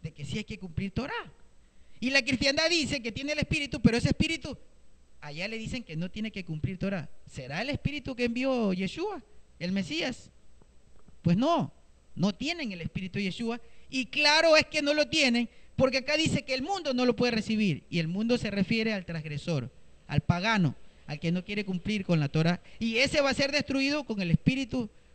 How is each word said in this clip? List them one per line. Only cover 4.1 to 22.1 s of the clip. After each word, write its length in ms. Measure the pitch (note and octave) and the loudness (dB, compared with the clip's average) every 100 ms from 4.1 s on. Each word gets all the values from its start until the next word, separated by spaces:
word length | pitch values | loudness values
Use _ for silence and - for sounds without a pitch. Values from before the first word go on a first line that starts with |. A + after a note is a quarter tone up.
| - D#4 E4 D#4 A#3 - - - - - - | 0 0 -2 -6 -12 -14 -20 -20 -20 -20 -16
allá 280 | D3 D3+ G3+ | -12 -8 -6
le 100 | A3+ | -6
dicen 260 | A3 B3 | -6 -6
que 120 | A3+ D#3 | -6 -6
no 140 | F3+ | -6
tiene 200 | G#3+ A3 | -4 -6
que 140 | G3 F3 | -6 -8
cumplir 320 | D#3 - F#3+ | -4 -4 -2
Torah. 320 | F#3+ F#3+ C#3 - - | -2 -4 -6 -12 -12
¿Será 380 | - B2+ D#3 | -12 -8 -6
el 80 | C4 | -4
Espíritu 440 | C4 C4 C#4+ C#4 A#3+ | -2 -2 -4 -6 -2
que 100 | A#3+ | -2
envió 460 | A#3 C4+ B3+ G#3 | 0 0 2 2
Yeshua, 500 | F#3 F#3+ D#4+ G#4 F4+ - - - - | 0 -2 -2 -4 -6 -12 -20 -20 -8
el 140 | F3 | -4
Mesías? 580 | G3 F#3 D#4 D4 - - - - - - - - - - - | -2 -2 -2 -4 -6 -14 -20 -20 -20 -20 -20 -20 -20 -18 -2
Pues 120 | E3+ F3+ | 2 4
no, 380 | C#4+ E4 E3+ - - - - - | 4 2 0 -6 -20 -20 -14 -2
no 180 | G3 G3+ | -2 0
tienen 360 | C#4 F4 B3 | -4 -4 -4
el 100 | F#3 | -6
Espíritu 360 | D#3+ G3+ F#3 G3+ | -6 -6 -6 -2
de 80 | G3 | -2
Yeshua. 340 | F3 A#3 A#3 - - - | -2 -4 -4 -8 -16 -6
Y 160 | C4 A#3+ | -4 -2
claro 500 | D4+ D4 D4+ E4 D#4 | 2 6 6 8 6
es 100 | - | 6
que 180 | D4+ | 0
no 100 | C#4+ | 2
lo 140 | D4+ D4 | 2 2
tienen, 420 | D#4 C4+ A#3+ A#3 - - - | 4 4 4 0 -8 -8 2
porque 220 | B3+ C4 | 4 2
acá 200 | D4 D4+ | 0 0
dice 260 | D#4+ C#4+ | 2 0
que 100 | - | -2
el 80 | C4 | -4
mundo 320 | D4+ G4 D4+ | -2 -2 -2
no 120 | B3 B3 | 2 2
lo 100 | A3 | 4
puede 160 | B3 | 2
recibir. 520 | A3+ G#3+ A3 G3+ C#3 - | 2 0 2 2 0 -2
Y 100 | E3 | -2
el 80 | D#3+ | -2
mundo 300 | F#3+ A#3 B3 | -2 0 0
se 140 | G#3+ | 0
refiere 420 | G3+ F#3 A3+ A3 | 0 2 2 0
al 120 | G3+ F3+ | -2 -4
transgresor, 680 | E3 D#3 D3 - D3 A#2 - - - - | -8 -6 -6 -2 -2 -2 -10 -20 -20 -2
al 140 | D3 | -2
pagano, 540 | - F3 G#3+ A3 D3+ - - - - | 2 0 4 4 4 0 -14 -16 -12
al 120 | D3 | -4
que 120 | E3 | -2
no 120 | F3+ | -2
quiere 220 | F3+ G#3 G3 | -4 -6 -4
cumplir 400 | F#3 G3 G#3+ | -4 -2 -2
con 140 | F#3 | 2